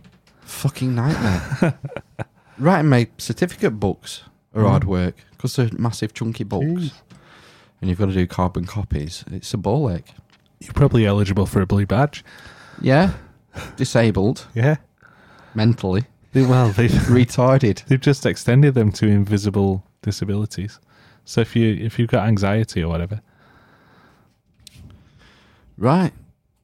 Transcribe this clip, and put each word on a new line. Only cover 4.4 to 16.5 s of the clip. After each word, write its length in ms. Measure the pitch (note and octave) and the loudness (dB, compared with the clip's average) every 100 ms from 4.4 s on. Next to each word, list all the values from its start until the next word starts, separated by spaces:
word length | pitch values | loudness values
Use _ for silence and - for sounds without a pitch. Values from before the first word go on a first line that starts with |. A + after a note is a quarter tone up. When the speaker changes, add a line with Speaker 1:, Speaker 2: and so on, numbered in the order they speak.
| _ | _
Speaker 1:
are 80 | A2 | 0
Speaker 2:
Mm. 60 | G#2 | 2
Speaker 1:
hard 160 | C#3 | 2
work 320 | G2 F#2 F2+ - _ _ | 2 0 -2 -4 _ _
'cause 180 | B2 - | -6 -2
they're 120 | A#2 - | -2 -2
massive 380 | A#2 G2+ G#2+ | -4 -4 -8
chunky 280 | - A2+ A2+ | -6 -8 -6
books. 220 | G2+ G2+ | -6 -4
Speaker 2:
Jeez. 280 | D3 F3 D#3 - _ - _ - - - _ _ | -2 -4 -6 -10 _ -20 _ -20 -20 -20 _ _
Speaker 1:
And 80 | F#2+ | -4
you've 100 | F2 | -2
gotta 140 | G2 | 0
do 120 | F#2+ F2+ | 0 -2
carbon 380 | - F2+ F#2 | -2 -2 -2
copies. 600 | F2 G#2 G2 D2 D2+ - - | -8 -8 -6 -6 -6 -12 -14
It's 220 | F2+ - | -14 -8
a 40 | G#2+ | -6
ball 320 | F#2 B2+ C3+ | -2 -2 -2
ache. 220 | E2 - - _ _ _ _ | -6 -10 -20 _ _ _ _
Speaker 2:
You're 140 | - | -10
probably 340 | - C#3+ B2 G#2+ | 0 2 4 2
eligible 400 | G2+ G2 G2 F#2+ | 2 0 0 0
for 140 | G#2 | 0
a 60 | F#2 | 0
blue 200 | G2+ G2 | 0 0
badge. 380 | G2+ D3 - - - - - - - | 0 0 -4 -18 -20 -20 -20 -20 -6
Speaker 1:
Yeah. 320 | A#2+ C#3 F#3 - - _ _ - - - | 2 2 2 -2 -12 _ _ -18 -16 -6
Disabled. 720 | B2+ B2 A#2 F#2+ G2+ - - | -2 2 2 2 0 -2 -8
Speaker 2:
Yeah. 220 | A2+ C3+ D3+ - _ _ _ _ - - | -2 0 0 -6 _ _ _ _ -20 -12
Speaker 1:
Mentally. 500 | G#2+ A2 A2+ F#2+ F#2 - _ _ | 0 2 2 0 -2 -4 _ _
Speaker 2:
They, 120 | C3+ | 0
well, 260 | B2+ | 4